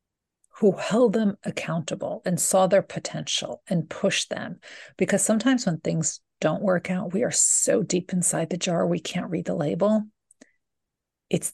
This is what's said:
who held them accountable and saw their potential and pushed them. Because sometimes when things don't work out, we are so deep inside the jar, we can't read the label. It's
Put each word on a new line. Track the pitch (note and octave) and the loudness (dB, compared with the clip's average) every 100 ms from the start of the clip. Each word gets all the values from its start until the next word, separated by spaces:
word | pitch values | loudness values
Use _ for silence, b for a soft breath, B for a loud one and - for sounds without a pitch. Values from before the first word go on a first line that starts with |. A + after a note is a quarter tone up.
| _ _ _ _ _ - | _ _ _ _ _ 2
who | G#3 | 2
held | - - A3 A#3+ | 2 0 4 4
them | A3 G#3 - | 4 0 0
accountable | G3+ - - E3 - - - - | -8 -6 -4 -4 -4 -6 -6 -4
and | F#3 E3+ | -2 0
saw | - F#3+ F#3+ | 2 4 6
their | G3 | 4
potential | F3+ D3+ - D#3 C#3+ - D#3 - - | 2 -8 -8 -8 -6 -4 -6 -10 -2
and | F3 D#3+ | -2 -2
pushed | - F#3 - - | -2 0 0 -4
them. | - - - B B B - | -6 -8 -12 B B B -4
Because | F#3+ G3 | 0 2
sometimes | - A3 B3 B3 F#3+ | 2 2 2 2 0
when | D#3+ | -2
things | E3 E3 D#3 - _ _ | -2 -2 -2 -6 _ _
don't | D#3 E3 | -2 0
work | G3+ F3 - | 0 0 0
out, | F#3 F3+ | -4 -2
we | F#3+ | -2
are | A#3 | 0
so | - - - - - | 2 2 2 2 2
deep | E3 F3+ - | 2 -2 0
inside | F#3 - D#3+ E3 | 0 0 -2 -2
the | F3 | -2
jar, | F#3 E3+ F3+ | 0 0 2
we | F3+ | 0
can't | - F3+ - | -4 -6 -4
read | E3+ | -4
the | - | -2
label. | - D3 F3+ G#3 G#3+ G#3+ _ _ _ b b _ _ _ _ _ _ _ | -2 -2 2 2 2 -2 _ _ _ b b _ _ _ _ _ _ _
It's | F3 - | -4 -4